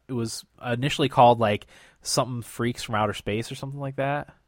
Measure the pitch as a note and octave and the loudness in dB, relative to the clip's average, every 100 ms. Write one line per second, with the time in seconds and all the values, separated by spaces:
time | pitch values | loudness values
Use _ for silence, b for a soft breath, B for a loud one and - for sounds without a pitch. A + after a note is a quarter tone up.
0 | - B2 A2+ - - - B2 A#2+ C#3 - | -8 -4 -4 -8 -16 -10 -4 -2 -2 0
1 | C#3 - A#2+ A#2+ G#2+ G#2 - B B B | 2 8 8 8 4 0 -6 B B B
2 | - - B2+ A#2+ - - A#2+ A#2+ - G#2+ | -4 -2 -2 -4 -8 -4 -4 -4 -2 0
3 | G#2+ F#2+ - G#2+ A#2 C3 C#3 C#3 C#3 C#3 | 0 -2 -4 -4 -6 -10 -10 -8 -8 -4
4 | C#3 D3 - - | -2 -2 -6 -18